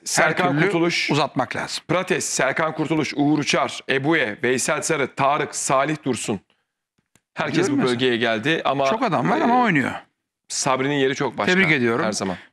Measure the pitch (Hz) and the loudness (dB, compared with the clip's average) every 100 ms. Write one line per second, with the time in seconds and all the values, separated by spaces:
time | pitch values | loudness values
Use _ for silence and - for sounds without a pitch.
0 | - - 160 160 180 147 180 175 170 165 | -6 0 0 2 0 2 2 2 0 0
1 | - 147 139 139 117 - - - - 170 | 0 0 0 -2 -4 -4 -8 -10 -2 -2
2 | 185 156 - - 135 135 156 151 143 156 | 0 -2 -2 0 0 0 -2 -2 -2 0
3 | 135 - 143 151 135 165 131 - - 135 | -2 0 2 2 2 0 0 -6 -2 -2
4 | 143 165 113 101 123 131 - 151 - 151 | 2 0 0 -2 0 0 0 -2 -2 -2
5 | 127 - 139 147 139 - - 135 147 151 | -2 0 0 2 -2 -6 0 2 2 -2
6 | 143 113 - 101 _ _ _ _ _ _ | -4 -4 -4 -6 _ _ _ _ _ _
7 | _ _ _ - 151 160 190 285 131 120 | _ _ _ -6 -2 0 2 2 0 2
8 | 127 117 117 110 127 165 - 139 135 226 | 0 2 0 0 0 0 0 0 0 0
9 | 247 139 160 - 240 247 233 151 113 - | 0 0 0 0 2 2 2 2 0 -6
10 | - _ _ _ - - 139 131 139 147 | -14 _ _ _ -12 -4 -2 0 0 2
11 | 135 135 135 - 104 185 180 147 120 117 | 2 2 -2 0 2 4 4 4 2 2
12 | 110 104 98 90 - | -2 -2 -4 -6 -12